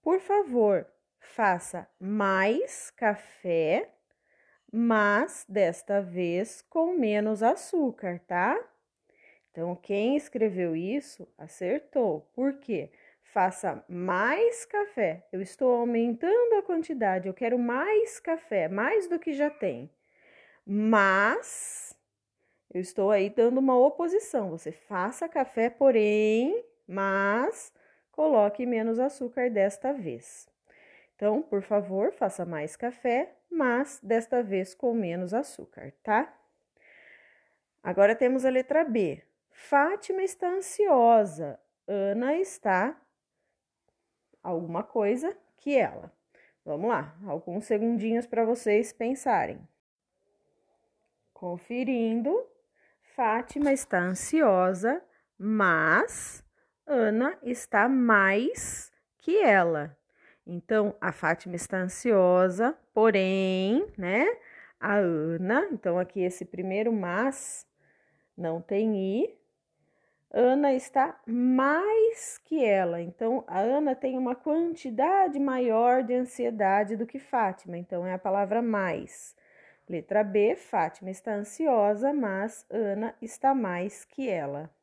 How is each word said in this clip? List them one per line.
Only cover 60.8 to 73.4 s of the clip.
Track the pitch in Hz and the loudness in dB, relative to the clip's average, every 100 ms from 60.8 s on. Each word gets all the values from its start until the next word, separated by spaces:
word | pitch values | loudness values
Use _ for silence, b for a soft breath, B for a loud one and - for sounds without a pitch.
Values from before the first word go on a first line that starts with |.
| 208 - | 0 -2
a | - | -6
Fátima | - 165 170 185 175 | -2 -2 -2 -6 -10
está | - 190 | -6 -4
ansiosa, | 185 - 247 202 180 180 185 180 240 330 _ | -4 -4 2 4 6 6 4 2 -2 -2 _
porém, | - 220 202 185 190 190 185 190 254 415 - | 2 4 4 2 0 0 0 0 0 -2 -6
né, | 180 208 359 480 B B B _ | -4 0 0 -2 B B B _
a | 208 208 | -2 2
Ana, | 185 160 160 165 185 254 392 | 2 0 -2 -4 0 0 0
então | 269 185 175 | -4 -2 -2
aqui | 180 202 | -2 -2
esse | 180 180 | -4 -4
primeiro | 185 180 185 196 220 | -12 -8 -4 -2 0
mas | 220 175 180 262 269 - - - _ _ _ _ _ _ - | -2 -2 -2 -2 -4 -12 -14 -18 _ _ _ _ _ _ -8
não | 165 165 | -6 -6
tem | - 202 220 202 | -4 -2 0 0
i, | 190 214 440 - _ _ _ _ _ _ _ _ _ | -2 -2 -4 -6 _ _ _ _ _ _ _ _ _
Ana | - 247 269 285 | 2 2 4 2
está | 254 - - 285 - - | 0 0 0 0 -4 -4
mais | 240 254 254 269 311 403 440 440 453 - - | 0 2 4 2 2 2 4 2 0 -12 -16
que | _ 320 233 | _ 0 2
ela. | 196 180 170 | 2 2 -2
Então, | 170 - 226 254 | -8 -6 -2 -2